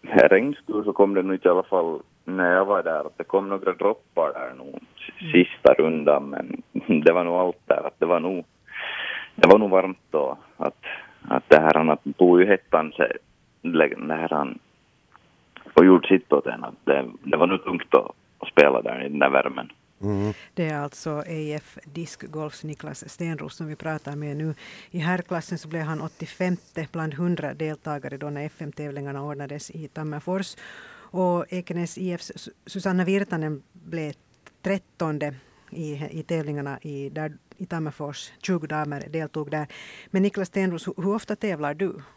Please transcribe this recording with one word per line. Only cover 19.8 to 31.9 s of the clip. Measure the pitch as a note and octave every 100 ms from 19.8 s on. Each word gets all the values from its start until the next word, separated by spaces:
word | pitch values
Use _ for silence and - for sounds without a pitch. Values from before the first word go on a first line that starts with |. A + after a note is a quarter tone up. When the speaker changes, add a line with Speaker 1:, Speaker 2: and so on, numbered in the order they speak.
| _ _
Speaker 3:
Mm. | G2 G2+ G#2 G#2 -
Speaker 2:
Det | - D#3+
är | D3+
alltså | C#3+ - E3
A | D3+ - D#3+ D3+ D3+
F | - -
Discgolfs | - D3 E3+ - - D#3 D3+ -
Niklas | D#3 D3 D3+ C#3+ E3+
Stenros | - E3+ D#3 D3 -
som | D#3
vi | D3+
pratar | D#3+ D#3 - D3
med | D3 C#3+
nu. | D#3+ D3+ - - -
I | F3
herrklassen | D#3+ F3+ F3 F3 - E3+
så | D#3
blev | E3
han | D#3 D#3
åttiofemte | D#3 _ E3 - F3+ F3+ _ - D#3
bland | E3+ D#3+
hundra | C3+ F3 E3+ D3+
deltagare | C#3 D#3 D3+ - D3 C#3 C#3
då | D3
när | D3 D3+
F | -
M-tävlingarna | E3 D3 D3 C#3+ C#3 C#3
ordnades | C#3+ C#3+ C#3 D3 -
i | E3 D3+
Tammerfors. | - D#3 D3+ D#3+ F#3 F#3+ - - - - - -
Och | F3+ F#3 F3 -
Ekenäs | F#3 F3 F3 E3+